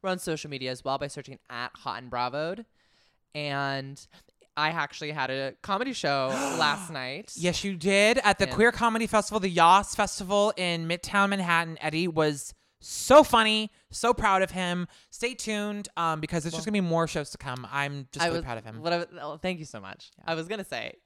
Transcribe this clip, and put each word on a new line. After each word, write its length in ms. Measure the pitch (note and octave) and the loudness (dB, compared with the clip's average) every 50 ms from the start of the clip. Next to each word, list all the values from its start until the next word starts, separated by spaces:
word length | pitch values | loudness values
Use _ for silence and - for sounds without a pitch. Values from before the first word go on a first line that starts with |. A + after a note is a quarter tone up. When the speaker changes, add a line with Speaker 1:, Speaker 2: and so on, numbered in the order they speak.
Speaker 1:
We're 100 | - F#3+ | -4 -4
on 80 | F#3 F3+ | -4 -2
social 300 | - F#3 D#3+ D3+ - D3+ | -2 -4 -6 -6 -6 -10
media 220 | C#3 B2+ B2+ B2+ | -8 -6 -6 -6
as 140 | B2+ - - | -6 -6 -4
well 120 | C3+ C3+ C#3 | -4 -4 -2
by 100 | C#3+ C#3 | -4 -8
searching 300 | - D3 C3+ C3+ C3+ - _ - | -8 -12 -14 -14 -18 -20 _ -14
at 200 | B2 A#2+ B2 - - - | -10 -8 -8 -10 -10 -10
Hot 220 | - B2+ F#2+ A#2 | -8 -8 -8 -8
and 100 | B2+ A#2+ | -8 -6
Bravoed. 540 | B2 A#2+ B2 B2 C3 D3 D#3 E3 G3 A3+ A3+ - _ _ _ _ _ _ _ _ _ _ _ _ - | -4 -4 -2 -2 -2 -4 -4 -6 -6 -8 -12 -18 _ _ _ _ _ _ _ _ _ _ _ _ -10
And 680 | D3 D3 C#3+ C#3 C#3 C#3 C#3 C3+ C3+ C3+ C3+ C#3 - - - _ - _ _ _ _ _ _ _ | -8 -6 -4 -4 -4 -2 -4 -4 -6 -8 -10 -14 -16 -18 -20 _ -20 _ _ _ _ _ _ _
I 120 | D3 D3+ D#3 | -2 0 0
actually 400 | D#3+ E3 D3 - - - D#3 D3 | 0 -2 -4 -4 -6 -8 -8 -6
had 200 | D3+ D3 C3 B2+ | -4 -2 -2 -2
a 240 | C3 C3+ C3+ C3+ - _ | -2 -2 -4 -6 -8 _
comedy 300 | - G#3 G3 G3+ B3 C#4 | -4 -4 -2 -2 -2 -4
show 360 | A#3+ - - D3 C#3+ C#3 C3 C3 | -4 -2 0 0 2 2 0 0
Speaker 2:
<gasps> 300 | - - C#4 C#4 E3 E3 | 0 -2 -2 -2 0 2
Speaker 1:
last 320 | D#3 D3 C#3+ - - - | 2 2 2 0 -6 -10
night. 400 | D#3+ C3+ B2+ B2+ C#3 F3+ G#3+ - - | -10 -8 -8 -8 -10 -12 -12 -14 -8
Speaker 2:
Yes, 300 | B2+ E3+ F3+ E3+ - - | -2 -2 0 0 0 -2
you 100 | G3+ F#3+ | -4 -4
did. 440 | E3 D3+ G3 G3 G3+ G#3 A3 A#3 C4 | -2 0 4 4 6 6 6 4 6
At 200 | A3 G#3 G3 - | 4 4 4 4
the 60 | G3 | 2
Speaker 1:
And 80 | F3 - | 0 4
Speaker 2:
Queer 160 | F#3+ A3+ A#3+ | 4 4 4
Comedy 380 | A#3+ - A#3 A#3 A3 A3+ A3+ - | 4 4 2 2 2 0 0 2
Festival, 320 | A3 G#3 G3+ - G#3 A3 | 2 2 2 2 -2 -2
the 80 | F#3 F#3+ | -2 0
Yas 480 | E3+ F3 E3+ E3+ F#3 G3+ G3 - - | 4 6 8 10 10 8 6 2 -2
Festival 560 | - G#3 F#3 - - G3 F3+ G3+ G3+ G3+ A3 - | -2 -2 -2 -2 -8 -4 0 2 4 4 2 2
in 300 | - F#3 F3 E3+ E3 E3 E3 | 0 -2 -2 -2 -2 -2 -4
Midtown 420 | F3 F3 - - - G3+ G3+ G3 | -4 -4 -4 0 2 2 4 4
Manhattan. 460 | G3+ G3 F3+ F3 E3+ E3 E3+ E3 D#3+ - | 2 0 0 2 2 2 2 -2 -6 -6
Eddie 260 | - D#3 D#3 D#3+ F3+ | -4 -2 0 0 0
was 480 | F3+ D#3 D#3+ D#3 D3+ D3 C#3 - - - _ _ _ _ _ | 0 2 2 2 2 0 -2 -8 -14 -16 _ _ _ _ _
so 440 | - - - - - - - D4+ C#4 | -16 -12 -10 -6 4 8 10 10 10
funny. 480 | - B3 A3+ A3 G#3+ G#3+ G#3+ G#3+ G#3 - _ _ _ | 10 6 4 4 4 2 0 -2 -4 -10 _ _ _
So 240 | - - - A#3 A#3+ | -6 0 2 2 2
proud 280 | A3+ A3 G#3 F#3+ F#3+ | 2 4 4 4 4
of 100 | F#3+ - | 2 0
him. 340 | F3 F#3 F3+ F3 F3 F3+ F3 - - - _ _ | 0 -4 -2 -2 -2 -4 -4 -8 -10 -20 _ _
Stay 240 | - - A#3 A#3+ B3+ | -10 -6 -6 -6 -6
tuned, 540 | - - A3 G#3+ G#3 G#3 G#3 G#3 G#3 G3 - - | -6 -6 -4 -4 -4 -4 -6 -6 -8 -10 -10 -6
um, 240 | E3 E3+ E3 D#3+ D3+ | -2 -2 -2 0 -2
because 240 | D3+ - E3+ E3 C#3+ | -4 -4 -4 -4 -4
there's 80 | E3+ D#3+ | -4 -6
just 120 | D#3+ D#3+ | -6 -4
Speaker 1:
Well, 60 | G#3+ | -2
Speaker 2:
gonna 100 | G#3 G3+ F3+ | 0 0 2
be 40 | E3+ | 2
more 200 | E3 E3 E3 D#3 | 2 2 0 0
shows 220 | - D#3+ C#3+ - | -2 -6 -6 -6
to 80 | - - | -12 -12
come. 280 | - C#3 B2 B2+ B2 G#2 | -10 -10 -8 -8 -10 -6
I'm 340 | C3+ C#3 C#3+ C#3+ C#3+ C#3+ C3 - | -4 -4 -4 -4 -6 -8 -10 -12
just 100 | - E3+ | -4 -2
Speaker 1:
I 60 | E3+ E3+ | -2 0
Speaker 2:
really 100 | E3+ E3+ | 0 -2
Speaker 1:
was, 60 | D#3 | -4
Speaker 2:
proud 140 | C3 A#2 A2 | -6 -8 -10
of 60 | G#2 | -10
him. 160 | A2+ A2 D3+ | -12 -14 -6
Speaker 1:
what 120 | D#3 E3+ | -2 -2
I 60 | E3+ E3+ | 0 0
was, 80 | F3 - F3+ D#3+ | -2 -6 -10 -12
oh, 160 | C#3 D3+ D3+ D#3+ | -12 -10 -10 -6
thank 200 | - F#3 F3+ D#3+ | -6 -6 -6 -6
you 60 | D#3 | -10
so 160 | - - A2 | -14 -14 -16
much. 320 | F#2+ F#2+ - - - - _ _ | -14 -14 -16 -18 -20 -20 _ _
Speaker 2:
Yeah. 60 | - - | -6 -4
Speaker 1:
I 60 | E3 | -4
was 100 | D#3+ E3 | -4 -4
gonna 180 | F3 A3 G#3 F#3 | -6 -8 -8 -8
say, 300 | - C3+ A#2 - - - - _ | -8 -8 -8 -6 -8 -12 -14 _